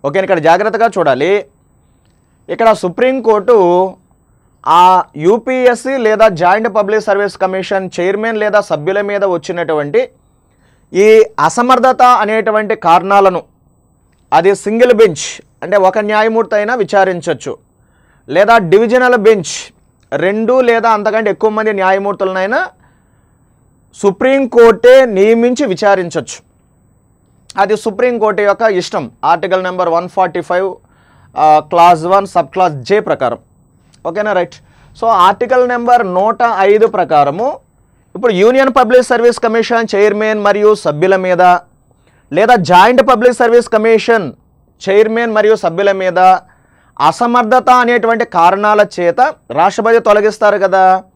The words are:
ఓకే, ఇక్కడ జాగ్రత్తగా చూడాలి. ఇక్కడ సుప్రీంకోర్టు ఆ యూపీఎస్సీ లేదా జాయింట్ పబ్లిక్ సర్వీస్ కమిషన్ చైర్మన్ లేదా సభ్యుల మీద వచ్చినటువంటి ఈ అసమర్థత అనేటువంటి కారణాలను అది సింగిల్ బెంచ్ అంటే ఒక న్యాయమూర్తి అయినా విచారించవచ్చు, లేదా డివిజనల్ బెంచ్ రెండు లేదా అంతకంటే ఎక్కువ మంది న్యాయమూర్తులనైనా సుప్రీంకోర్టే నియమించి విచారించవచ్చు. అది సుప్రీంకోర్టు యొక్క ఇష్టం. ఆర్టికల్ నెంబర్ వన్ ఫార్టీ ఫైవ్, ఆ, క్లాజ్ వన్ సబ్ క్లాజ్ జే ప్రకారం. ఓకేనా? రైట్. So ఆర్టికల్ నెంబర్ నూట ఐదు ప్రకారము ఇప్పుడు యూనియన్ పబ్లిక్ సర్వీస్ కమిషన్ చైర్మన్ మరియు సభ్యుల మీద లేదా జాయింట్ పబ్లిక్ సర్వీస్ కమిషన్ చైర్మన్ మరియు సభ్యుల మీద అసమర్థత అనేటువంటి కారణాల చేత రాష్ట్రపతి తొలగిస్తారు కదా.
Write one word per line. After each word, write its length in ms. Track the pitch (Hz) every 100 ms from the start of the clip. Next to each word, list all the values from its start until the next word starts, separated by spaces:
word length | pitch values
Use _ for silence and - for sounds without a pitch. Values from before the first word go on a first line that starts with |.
| 143
ఓకే, 140 | 170
ఇక్కడ 200 | 190 180
జాగ్రత్తగా 500 | 151 175 214 208 226 190
చూడాలి. 480 | 156 127 160 202 - _ _ _ _ _ _ _ _ _ -
ఇక్కడ 220 | - 226
సుప్రీంకోర్టు 840 | 214 180 - 254 262 226 208 190 233 175 175 185 - _ _ _ _ _ _ 127
ఆ 360 | 165 - 185 - 147
యూపీఎస్సీ 840 | 160 226 - 254 247 240 254 269
లేదా 300 | 220 214 220
జాయింట్ 420 | 175 175 202 226 220
పబ్లిక్ 280 | 196 214
సర్వీస్ 340 | 214 196 202 -
కమిషన్ 520 | 190 190 185 196 185 -
చైర్మన్ 380 | 180 202 226 220
లేదా 240 | 214 208
సభ్యుల 400 | 196 156 151 202
మీద 220 | 202 202 196
వచ్చినటువంటి 840 | 175 - 175 165 156 147 220 262 _ _ _ _ _ _ _ _
ఈ 300 | 175 214 220 220 - 156
అసమర్థత 580 | 240 240 254 254 254
అనేటువంటి 720 | 247 240 208 220 220 214 208 -
కారణాలను 680 | 175 175 185 202 190 180 - _ _ _ _ _ _ _ _
అది 220 | 151 180 190
సింగిల్ 380 | 202 220 247
బెంచ్ 480 | 214 220 147 - - _ _
అంటే 140 | 160 202
ఒక 220 | 185 202
న్యాయమూర్తి 560 | 208 214 220 220 220 214
అయినా 200 | 208 247
విచారించవచ్చు, 840 | 196 202 190 175 170 147 143 - _ _ _ _ _ _ -
లేదా 280 | 151 208 233
డివిజనల్ 600 | 175 190 233 254 254 247
బెంచ్ 560 | 202 214 160 - - _ _ _ _
రెండు 480 | 143 175 208 226 254
లేదా 280 | 240 226 226
అంతకంటే 400 | 214 208 220 214
ఎక్కువ 180 | 190 220
మంది 240 | 214 220
న్యాయమూర్తులనైనా 960 | 202 185 196 196 190 196 185 190 254 247 _ _ _ _ _ _ _ _ _ _ _ _
సుప్రీంకోర్టే 1120 | - 202 190 254 277 262 240 233 226 240 262 254
నియమించి 600 | 190 208 233 240 247 277
విచారించవచ్చు. 720 | 180 208 196 175 160 123 - _ _ _ _ _ _ _ _ _ _ _ -
అది 160 | 196 214
సుప్రీంకోర్టు 640 | 233 196 247 240 214 208
యొక్క 200 | 202 196
ఇష్టం. 500 | 226 185 170 196 127 _ 143
ఆర్టికల్ 380 | 170 185 185
నెంబర్ 260 | 185 180 170
వన్ 200 | 165 175
ఫార్టీ 320 | - 185 175
ఫైవ్, 340 | 160 180 190 - _ _ _ _ _ -
ఆ, 220 | 156 151
క్లాజ్ 460 | 151 175 170 170 165
వన్ 220 | 190 196
సబ్ 200 | 180 147
క్లాజ్ 360 | 190 180 147
జే 160 | 120 208
ప్రకారం. 380 | 208 151 127 113 _ _ _ _ _ _ 160
ఓకేనా? 260 | 170 208
రైట్. 220 | 185 180 - _ _ _ -
So 80 | 226
ఆర్టికల్ 600 | 208 180 202 240 254 247
నెంబర్ 440 | 247 240 240 202
నూట 240 | 180 208 226 240 196
ఐదు 300 | 196 214 226
ప్రకారము 720 | 214 160 156 139 160 254 349 _ _ _ _ _ 185
ఇప్పుడు 180 | 240
యూనియన్ 360 | 185 214 262 269 262
పబ్లిక్ 260 | 240 254
సర్వీస్ 360 | 247 247 240 226
కమిషన్ 480 | 233 226 220 233 226 196
చైర్మన్ 440 | 208 208 214 214
మరియు 360 | 202 202 208 214
సభ్యుల 400 | 165 147 185 190
మీద 260 | 185 175 180 180 _ _ _ _ _ _ _
లేదా 220 | 156 226 247
జాయింట్ 460 | 156 180 208 254
పబ్లిక్ 340 | 233 240 247 240
సర్వీస్ 340 | 240 240 226
కమిషన్ 640 | 220 220 226 - 226 156 - _ _ _ _ 190
చైర్మన్ 420 | 202 220 226 233
మరియు 240 | 214 214 220
సభ్యుల 360 | 175 165 202
మీద 280 | 190 185 175 185 185 _ _ _ _ _ - 147
అసమర్థత 600 | - 240 247 220 254 247
అనేటువంటి 560 | 247 240 240 220 233 233
కారణాల 600 | 180 170 196 208 208 202 -
చేత 220 | 175 170 269 - _
రాష్ట్రపతి 480 | 135 185 196 220 233
తొలగిస్తారు 580 | 226 208 208 208 214 196
కదా. 460 | 190 190 185 190 -